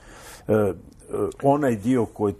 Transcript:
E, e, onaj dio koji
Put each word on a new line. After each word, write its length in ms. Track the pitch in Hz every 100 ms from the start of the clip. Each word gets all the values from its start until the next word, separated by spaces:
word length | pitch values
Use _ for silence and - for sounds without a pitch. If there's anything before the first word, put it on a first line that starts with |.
| - - - - -
E, 60 |
e, 200 | 110 104 87 - - - 104 101 -
onaj 320 | 139 143 139 113
dio 300 | 104 127 107
koji 280 | - 104 101